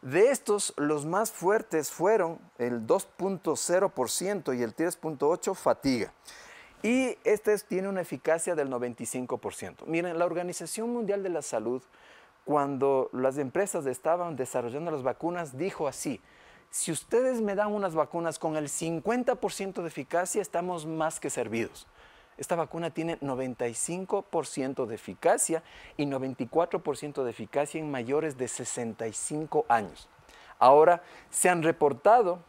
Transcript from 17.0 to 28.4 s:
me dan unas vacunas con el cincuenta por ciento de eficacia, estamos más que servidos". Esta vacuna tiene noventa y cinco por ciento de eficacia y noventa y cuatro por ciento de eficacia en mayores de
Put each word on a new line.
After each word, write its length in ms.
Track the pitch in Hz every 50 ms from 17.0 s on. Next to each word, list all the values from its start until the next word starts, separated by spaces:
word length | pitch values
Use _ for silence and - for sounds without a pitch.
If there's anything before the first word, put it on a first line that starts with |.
| - _ - 233 254 262 254 233 220
me 120 | 202 196
dan 160 | 190 208 208
unas 240 | 208 208 202 185 160
vacunas 440 | 160 147 143 - 170 170 165 147 -
con 180 | - 165 156
el 140 | 156 151 139
cincuenta 640 | - - 165 160 170 165 - 202 233 247 247 247 247
por 180 | 247 - 196 -
ciento 300 | - 196 196 180 - 175
de 60 | 165
eficacia, 520 | - - 135 _ - 170 180 180 - 214
estamos 460 | 196 - - 170 175 180 180 170 151
más 340 | 160 160 160 160 160 160 -
que 80 | - 147
servidos". 580 | - - 120 107 107 113 113 - - - - _ _ - - - - - - _ _ -
Esta 180 | 143 - 180
vacuna 320 | 170 160 - - 165 170 165
tiene 300 | - - 160 165 165 -
noventa 480 | - 143 131 123 131 127 123 - 127 120
y 60 | 117
cinco 480 | - - - 165 180 190 185 - 202 190
por 240 | - - 170 143
ciento 400 | - - - 131 131 139 127 131
de 80 | 110 113
eficacia 680 | 104 - - 92 - - 160 202 262 - - 165 160 - - - - - - - -
y 80 | 147
noventa 360 | 143 139 131 131 131 127 - 139
y 40 |
cuatro 360 | 113 - 160 170 - - 180 -
por 140 | - 143
ciento 260 | - - 147 139 147 135
de 100 | 120 110
eficacia 460 | - 113 98 - 139 147 - - 165
en 120 | 160 151
mayores 480 | 143 131 117 117 135 151 160 160 139
de 100 | 131